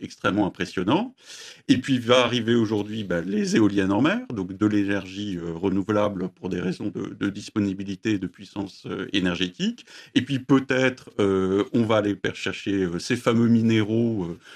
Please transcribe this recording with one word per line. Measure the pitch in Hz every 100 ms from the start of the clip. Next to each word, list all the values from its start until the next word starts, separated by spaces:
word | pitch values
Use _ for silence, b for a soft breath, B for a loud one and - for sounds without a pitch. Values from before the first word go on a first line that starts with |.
extrêmement | - - 104 98 92
impressionnants. | - 90 - 92 165 254 _ B B B B -
Et | 127
puis | 143 127
va | 113 127
arriver | 120 123 117
aujourd'hui, | 120 107 107 104 110
bah, | 98 87
les | 87 107 190 156
éoliennes | 104 98 95
en | 101
mer, | 151 233 254
donc | 113 92 95
de | 107
l'énergie, | 104 98 101 92 98 104 87
euh, | 85
renouvelable | 82 95 95 95 104 104 95 92
pour | - 92
des | 90
raisons | 90 - 104
de, | - 98
de | - 101
disponibilité | 101 - 107 101 95 98 95 113
et | 101
de | 92
puissance, | - 98 101 98 - -
euh, | 95 -
énergétique. | 98 90 87 92 - 208 233 - B B
Et | -
puis | 123 135
peut-être, | - 135 135 131 131 127 - -
euh, | 98 95 92 98 98
on | 120
va | 110 107
aller | 104
per-, | 98 104
chercher, | - 98 - 107 98
euh, | 90 85
ces | - 120
fameux | 127 113 117
minéraux, | 117 113 110 104 113 117 110
euh, | 85 85 B